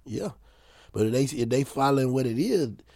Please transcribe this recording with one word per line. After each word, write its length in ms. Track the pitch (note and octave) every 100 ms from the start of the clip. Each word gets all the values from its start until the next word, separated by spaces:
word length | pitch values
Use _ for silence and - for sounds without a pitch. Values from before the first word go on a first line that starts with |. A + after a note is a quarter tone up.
yeah. 260 | - G#2+ G#3 - - _ - - -
But 140 | G#2 A2
if 60 |
they, 120 | B2 C3+ G#2+
if 120 | A#2
they 160 | C3
following 480 | C3+ - C#3 C#3 C3
what 140 | C3 B2+
it 120 | A#2
is, 320 | G#3 G3+ B2+ - -